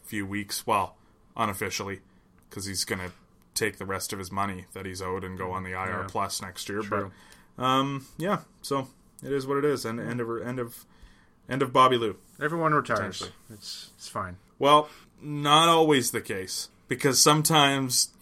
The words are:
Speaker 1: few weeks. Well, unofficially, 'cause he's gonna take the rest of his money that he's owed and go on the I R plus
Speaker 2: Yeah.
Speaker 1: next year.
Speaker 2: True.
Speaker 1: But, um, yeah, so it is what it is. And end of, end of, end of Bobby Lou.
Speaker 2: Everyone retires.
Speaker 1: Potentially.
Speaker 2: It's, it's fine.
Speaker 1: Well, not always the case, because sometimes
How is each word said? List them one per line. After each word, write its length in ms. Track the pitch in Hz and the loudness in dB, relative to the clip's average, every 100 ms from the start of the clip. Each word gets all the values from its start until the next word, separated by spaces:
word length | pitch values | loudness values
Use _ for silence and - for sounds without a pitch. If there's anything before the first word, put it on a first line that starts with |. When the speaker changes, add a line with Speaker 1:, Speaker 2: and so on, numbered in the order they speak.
Speaker 1:
few 200 | - 107 | -10 -8
weeks. 420 | 98 101 101 - - | -6 -6 -6 -6 0
Well, 300 | 104 90 - _ _ _ - | 0 0 -8 _ _ _ -4
unofficially, 640 | 110 98 101 - 98 98 _ _ _ _ _ | -4 -2 -6 -6 -8 -10 _ _ _ _ _
'cause 160 | - 98 | -12 -8
he's 180 | 92 | -6
gonna 280 | - 98 90 - _ _ _ | -4 -6 -8 -14 _ _ _
take 240 | - 110 - | -4 -4 -4
the 80 | 95 | -6
rest 260 | 95 - | -6 -6
of 60 | 98 | -8
his 120 | 90 | -8
money 360 | 98 101 92 90 | -4 -4 -6 -12
that 120 | 95 95 | -12 -10
he's 160 | 92 | -8
owed 220 | 92 95 | -6 -6
and 120 | 92 92 | -6 -8
go 140 | 92 | -6
on 120 | 92 | -6
the 100 | 92 | -6
I 160 | 92 92 | -6 -6
R 140 | 90 | -6
plus 360 | 95 107 95 - | -6 -4 -4 -4
Speaker 2:
Yeah. 60 | 95 | -10
Speaker 1:
next 220 | - - | -12 -8
year. 140 | 101 | -6
Speaker 2:
True. 280 | 104 104 98 - - - _ - | -2 -4 -4 -10 -20 -20 _ -4
Speaker 1:
But, 80 | |
um, 420 | 127 131 139 139 - - | 0 2 0 -4 -10 -6
yeah, 260 | 170 185 - _ | -2 -2 -4 _
so 260 | - 139 131 - _ - | -4 -4 -4 -12 _ -14
it 100 | 131 | -6
is 140 | 139 131 | -4 -2
what 120 | 139 | 0
it 60 | |
is. 200 | 147 131 | 0 0
And 140 | 117 117 | -2 -6
end 220 | 113 120 | -6 -4
of, 80 | 117 117 | -4 -6
end 200 | 120 127 | -6 -6
of, 260 | 117 - - _ - _ _ _ - | -8 -10 -20 _ -20 _ _ _ -6
end 140 | 131 | -2
of 100 | 131 | 2
Bobby 260 | 135 127 123 | 6 6 6
Lou. 180 | 110 90 - - | 0 -4 -12 -6
Speaker 2:
Everyone 320 | 151 170 160 | -4 0 2
retires. 460 | 151 123 110 101 90 | 2 2 0 -2 -6
Speaker 1:
Potentially. 140 | 90 - - | -12 -14 -20
Speaker 2:
It's, 380 | 107 - - - - | -18 -14 -14 -16 -18
it's 120 | - | -10
fine. 280 | 110 92 90 _ - | -8 -8 -10 _ 0
Speaker 1:
Well, 300 | 139 147 151 - - _ | 6 6 6 -6 -20 _
not 480 | 147 147 147 151 170 | -10 -4 4 6 8
always 440 | 165 160 139 120 | 6 6 4 2
the 80 | 113 | -4
case, 480 | - 101 92 - - _ - | -4 -8 -6 -8 -10 _ -8
because 340 | 127 143 127 | 0 2 6
sometimes 920 | 156 156 147 156 139 139 131 123 - - | 6 6 6 6 6 4 0 0 -2 -2